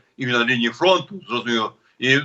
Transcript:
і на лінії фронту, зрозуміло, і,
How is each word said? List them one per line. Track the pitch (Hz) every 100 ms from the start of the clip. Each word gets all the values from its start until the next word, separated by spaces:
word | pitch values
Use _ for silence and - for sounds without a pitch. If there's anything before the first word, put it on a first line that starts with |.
| _ -
і | 127
на | 123
лінії | 120 127 117
фронту, | 117 170 185 - 98 -
зрозуміло, | 120 113 117 107 - _ -
і, | 123 135